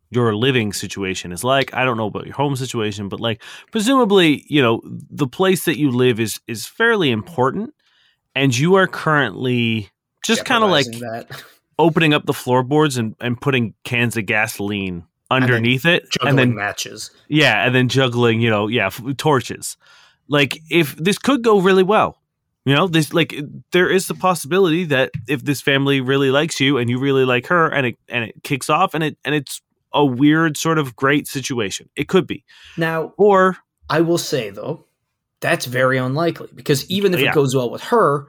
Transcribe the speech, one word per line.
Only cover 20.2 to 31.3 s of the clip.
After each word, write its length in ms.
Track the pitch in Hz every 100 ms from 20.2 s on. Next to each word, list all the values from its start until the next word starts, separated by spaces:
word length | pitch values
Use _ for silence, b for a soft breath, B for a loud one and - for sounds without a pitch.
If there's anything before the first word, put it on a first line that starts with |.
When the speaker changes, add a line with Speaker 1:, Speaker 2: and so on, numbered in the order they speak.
| -
Speaker 1:
Like, 320 | 143 135 - -
if 260 | 165 143
this 220 | - 175 190
could 260 | - 269
go 160 | 226 208
really 240 | 185 190
well, 360 | 185 214 95 - _ _ _ _
you 80 | 131
know, 140 | 143 185
this, 260 | 160 147
like, 220 | 165 151 - 151 139 -
there 180 | 180 165
is 180 | 185 -
the 60 |
possibility 720 | 156 185 180 131 185 180 160
that 260 | 170 131 131 - 110
if 160 | 143
this 160 | 123 135
family 380 | - 139 139 139
really 300 | 127 139 139
likes 280 | 139 160 -
you 160 | 135 135
and 120 | 120
you 80 | 123
really 260 | 139 135
like 220 | 127 123 -
her, 200 | 180 160
and 200 | 143 123
it, 100 | - -
and 160 | 120
it 180 | 110 -
kicks 260 | - 135 -
off, 240 | 156 190
and 100 | 156
it, 140 | 156 -
and 100 | -
it's 260 | 151 127 - _ _ _
a 120 | 139
weird 500 | 143 123 147 156 165
sort 220 | 139 160 160
of 180 | 135
great 320 | - 135 143
situation. 640 | -